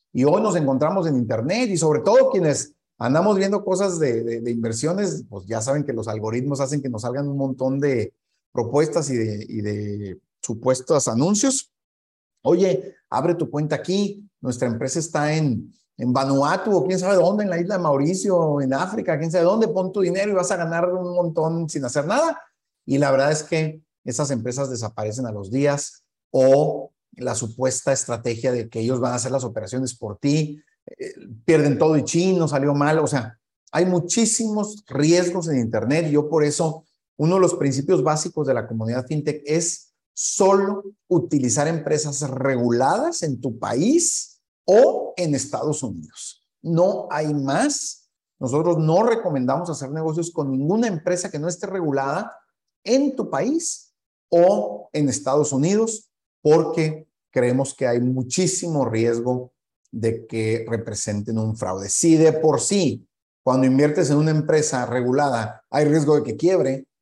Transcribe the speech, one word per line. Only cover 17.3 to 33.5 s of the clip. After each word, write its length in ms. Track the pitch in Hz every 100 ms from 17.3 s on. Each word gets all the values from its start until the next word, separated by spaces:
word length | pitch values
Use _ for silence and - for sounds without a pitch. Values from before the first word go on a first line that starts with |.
| 208
en 60 | 202
la 100 | 170
isla 180 | 175 190
de 40 |
Mauricio, 800 | 165 139 147 190 202 180 160 143
en 120 | 135
África, 440 | 135 190 220 180 151
quién 140 | 165
sabe 140 | 175 170
dónde, 220 | 220 208
pon 240 | 180 185
tu 100 | 196
dinero 280 | 180 185 202
y 60 | 190
vas 160 | 180
a 60 | 185
ganar 340 | 165 170 180
un 220 | 185 180 175
montón 540 | 170 160 160 165 160
sin 160 | 151 127
hacer 200 | 143 151
nada". 340 | 240 320 320 - _ _ _ -
Y 140 | 135
la 100 | 143
verdad 220 | 135 143
es 100 | 156
que 400 | - 160 156 156 _ _
esas 260 | - 120 139
empresas 400 | 123 117 127 135
desaparecen 560 | 120 113 - 107 117 123
a 60 |
los 180 | 104 95
días, 540 | 131 143 143 - - _ _ -
o 600 | 135 131 135 156 - - _ _
la 220 | - 123 117
supuesta 560 | 117 113 131 123 139
estrategia 580 | 135 - 117 120 113 127
de 180 | 123 113
que 100 | 117
ellos 200 | 113 127
van 140 | 123
a 20 | 120
hacer 160 | 127
las 120 | 135
operaciones 520 | 117 110 104 127 127 -
por 220 | 110 101
ti, 440 | 143 151 151 151 _ _ -
eh, 260 | - - - - 113 -
pierden 320 | 156 143 131
todo 180 | 156 156
y 80 |
chin, 360 | 117 165 185 180
no 80 | 156
salió 260 | 143 143
mal. 260 | 143 147 160
O 80 | 147
sea, 300 | 139 113 - _